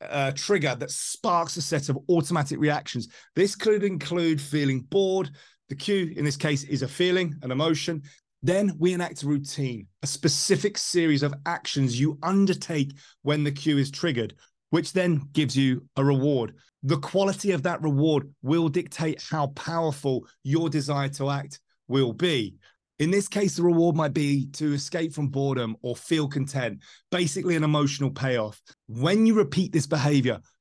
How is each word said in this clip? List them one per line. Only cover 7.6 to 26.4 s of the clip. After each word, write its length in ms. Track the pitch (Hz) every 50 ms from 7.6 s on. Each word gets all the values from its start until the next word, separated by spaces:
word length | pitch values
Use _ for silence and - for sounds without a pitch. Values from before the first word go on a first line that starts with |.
| 156 165 160 - - 175 165 151 139 - - _ _ _ _ _ -
Then 320 | 151 180 196 208 196 160
we 160 | 151 165 180 185
enact 300 | 175 180 170 - - 143
a 40 |
routine, 600 | 143 147 143 143 139 - 151 139 127 120 110 95 - _ _ -
a 40 |
specific 680 | 139 - - - 156 - - - - 190 151 202 202 202
series 460 | - - - - 175 165 160 147 135 143
of 100 | 143 139 143 -
actions 520 | 170 170 - - - - 143 135 123 117 123
you 200 | 139 156 151 -
undertake 720 | 156 175 190 196 196 196 175 - - - 165 151 139 143 - - - - _ _ -
when 200 | 139 151 151 147
the 80 | 147
cue 280 | 143 143 - 156 147 139
is 100 | 131 139
triggered, 460 | - - - 170 135 120 110 101 - _ _ _ _ _ _ _
which 240 | - 170 175 - -
then 340 | 185 180 180 165 143 - -
gives 260 | - 156 151 120 113
you 300 | 135 135 131 127 123 - _ _
a 100 | 143 139
reward. 480 | 143 139 131 135 151 143 127 113 - - - _ _ _ _ -
The 160 | 135 165 143
quality 520 | 139 - - 190 196 196 190 196 - 202
of 120 | 180 147 135
that 180 | 180 170 -
reward 500 | 160 156 143 135 151 160 151 139 139 139 - _ -
will 260 | 127 156 170 165 156
dictate 540 | 143 180 170 - - - 170 160 - - -
how 240 | - 170 156 147
powerful 800 | 139 143 - - 160 170 165 165 156 139 - - 139 131 123 - - _ _ _
your 260 | 135 147 165 165 160
desire 400 | 147 151 135 143 143 139 139 139
to 220 | 139 - 135 139
act 280 | 139 139 139 143 - - _ _ _ _ _
will 260 | - 123 139 135 120 110
be. 420 | 107 170 180 156 127 107 92 - _ _ - _ _ _ _ _ -
In 100 | 151 165
this 180 | 196 202 196
case, 280 | - - 208 202 185 -
the 80 | - 170
reward 320 | 175 170 165 170 175 151
might 180 | 160 156 143 139
be 320 | 160 147 143 143 139 135 139 143
to 180 | - 156 151
escape 420 | 143 139 143 - - 170 165 165 143
from 160 | 156 147 135
boredom 460 | 139 139 139 139 135 123 120 110 110 -
or 140 | - 123 117
feel 320 | - - - 165 156 151
content, 520 | 139 - 135